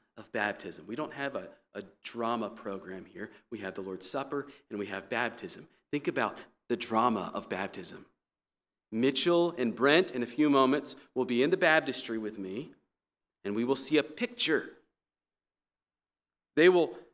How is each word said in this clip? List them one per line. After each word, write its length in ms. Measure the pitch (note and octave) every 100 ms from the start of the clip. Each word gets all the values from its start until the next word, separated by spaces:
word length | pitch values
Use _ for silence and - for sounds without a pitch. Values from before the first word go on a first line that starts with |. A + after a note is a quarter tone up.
| _ -
of 140 | -
baptism. 520 | A2 G#2 - F2+ E2 F2
We 80 |
don't 180 | A#2 -
have 220 | C#3 C#3
a, 140 | A2 F2+ - _
a 80 | G2+ F#2+ _
drama 440 | - A#2 A2+ A#2 G#2
program 580 | - G#2+ F#2+ F#2 F#2 -
here. 180 | - A2 - -
We 80 | G#2+
have 160 | F#2+
the 80 | F#2
Lord's 260 | F#2+ F#2 -
Supper 380 | C#3 C#3 C#3+ C3+ - -
and 80 | G#2
we 80 | G2
have 240 | G2 -
baptism. 560 | A#2 A#2+ - F#2 - - _ _
Think 160 | D3 E3+
about 320 | B2+ G#2 - - _ -
the 80 | A#2+
drama 540 | - A2 A#2+ G#2 E2+
of 140 | G2+ -
baptism. 580 | F#2+ G2 G2 F2 F#2+ - _ _ _ _ _ _ _ _
Mitchell 640 | A2 C3 C3 E3+ E3+ E3+ B2+
and 160 | A#2+
Brent, 380 | G#2 C#3 D3 -
in 100 | B2+
a 40 | A#2+
few 220 | - D3+
moments, 480 | C#3 C3+ C#3+ - - -
will 100 | B2+
be 180 | B2 A#2+
in 80 | D3+
the 60 | F#3
baptistry 640 | E3+ D#3 D#3 - - A2+
with 200 | G#2+ G#2+
me, 320 | F#2+ G#2+ D#3 - _ _ _ _ _ _
and 100 | G2+
we 100 | G#2
will 120 | A#2+ C3+
see 220 | - D3+
a 40 |
picture. 680 | C#3 - A#3 - D#3+ C#3 - - _ _ _ _ _ _ _ _ _ _ _ _ _ _ _ _ _
They 160 | D3+ F3
will, 260 | F3+ C#3 - -